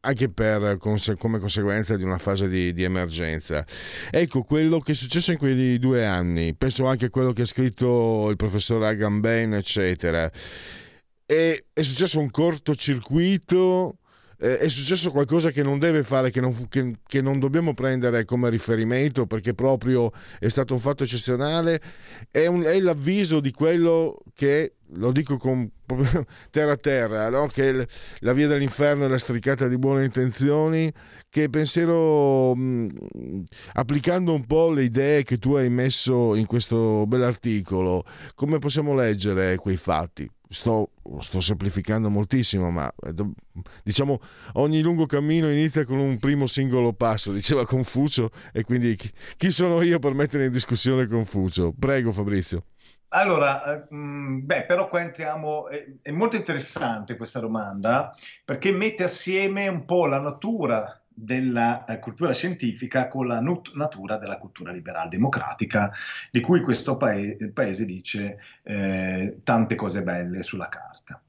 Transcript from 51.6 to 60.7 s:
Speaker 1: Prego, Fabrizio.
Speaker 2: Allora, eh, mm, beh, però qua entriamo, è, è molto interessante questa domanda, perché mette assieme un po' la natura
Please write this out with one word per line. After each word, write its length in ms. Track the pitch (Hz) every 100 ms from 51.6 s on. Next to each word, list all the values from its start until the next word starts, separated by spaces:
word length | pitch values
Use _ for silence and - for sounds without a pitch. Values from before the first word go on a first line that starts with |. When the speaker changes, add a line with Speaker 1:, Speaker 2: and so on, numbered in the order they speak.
| 85 -
Speaker 1:
Prego, 340 | 135 139 117
Fabrizio. 520 | 98 101 101 87 87 - _ - _ _
Speaker 2:
Allora, 800 | 170 196 160 143 139 143 151 -
eh, 60 |
mm, 460 | 147 147 143 139 131
beh, 200 | 139 160
però 240 | - 180 185
qua 140 | 175
entriamo, 680 | 170 - 156 156 156 151 -
è, 180 | 147 143 135
è 100 | 147
molto 240 | 156 220 226
interessante 800 | - 143 131 - 131 110 104 113
questa 240 | 113 127
domanda, 760 | 113 110 101 98 107 120 - - - -
perché 300 | - 131 190
mette 300 | 185 214 214
assieme 680 | 180 - - 190 196 196 196
un 160 | 175
po' 220 | 131 180 160
la 140 | 139
natura 800 | 147 143 208 226 143